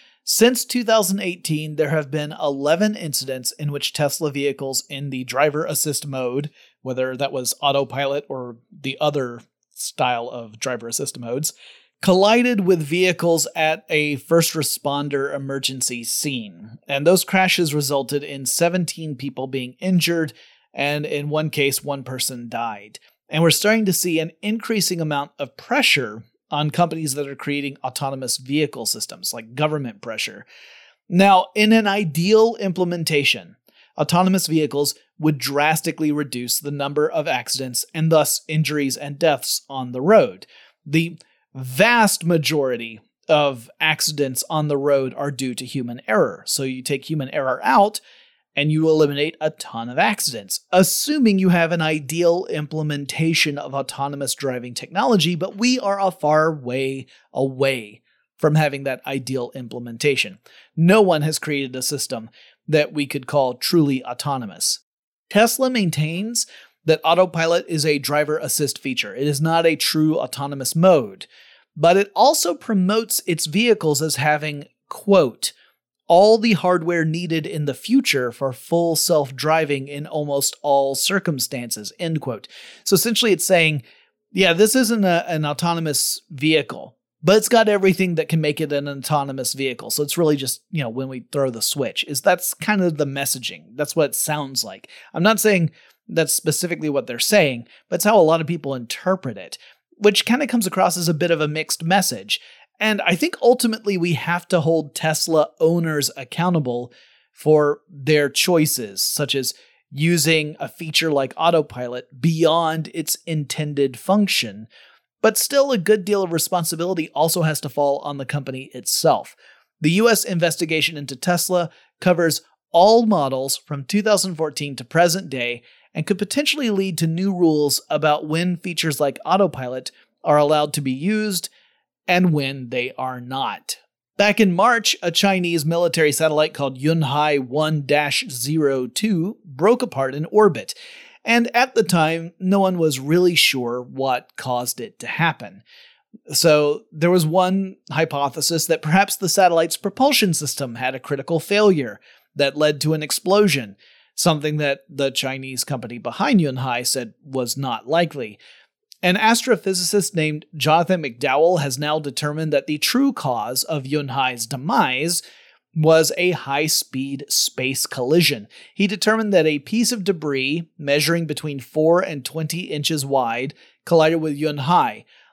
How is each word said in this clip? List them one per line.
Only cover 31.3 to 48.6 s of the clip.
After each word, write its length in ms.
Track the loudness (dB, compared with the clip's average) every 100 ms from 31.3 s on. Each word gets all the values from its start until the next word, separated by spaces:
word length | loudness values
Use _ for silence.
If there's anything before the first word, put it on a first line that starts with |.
| 6 4
in 180 | 2 4
an 140 | 6 4
ideal 720 | 0 -2 0 4 6 4 2
implementation, 960 | -4 -2 -2 -2 0 0 0 -2 -6 _ _ _ _ -4
autonomous 520 | 0 4 4 2 2
vehicles 460 | 0 0 0 -2 -4 _ -2
would 200 | 0 0
drastically 720 | -2 2 2 2 -2 -2 -2
reduce 460 | -2 -4 -6 -4 -4
the 140 | -4
number 360 | -6 -4 0 0
of 200 | 0 -2
accidents 580 | -4 -4 -6 -6 -6 -6
and 160 | -2 4
thus 320 | 4 4 -2 -2
injuries 480 | -2 0 0 -2 -4
and 220 | -10 0
deaths 440 | 2 2 -2 -6 -6
on 220 | -10 -8
the 100 | -2
road. 440 | 4 6 4 -2 -20 -20 _ _
The 340 | -2 -2 -2 -8 _ _ _
vast 720 | -14 -8 2 4 6 4 2
majority 760 | 0 0 0 0 0 -2 -8 -16 _ _ 0
of 420 | 2 2 -2 -12 -4
accidents 640 | -2 0 -2 -2 -4 -4 -4
on 180 | -2 0
the 80 | 0
road 380 | 2 2 0 -4
are 140 | -8
due 240 | -6 -8
to 100 | -8
human 380 | -8 -6 -8 -8 -2
error. 360 | 2 2 -2 -8
So 180 | -6
you 180 | -4 -6
take 260 | -6 -6 -4
human 220 | -6 -4
error 300 | -4 -2 -2
out, 380 | 2 4 4 0 _ _ _ _ _
and 160 | -2